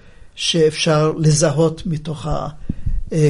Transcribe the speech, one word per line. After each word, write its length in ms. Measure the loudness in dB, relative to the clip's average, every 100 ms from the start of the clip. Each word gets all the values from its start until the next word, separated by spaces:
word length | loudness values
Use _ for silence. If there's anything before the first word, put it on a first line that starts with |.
| -20 -20 -18
שאפשר 760 | -8 -2 2 2 2 0 2 2 2
לזהות 640 | 2 4 2 2 0 0 -6
מתוך 400 | -6 -6 -8 -4
ה-, 220 | -4 -6 -8 -8 -4 -2 -2 0
אה, 160 | 2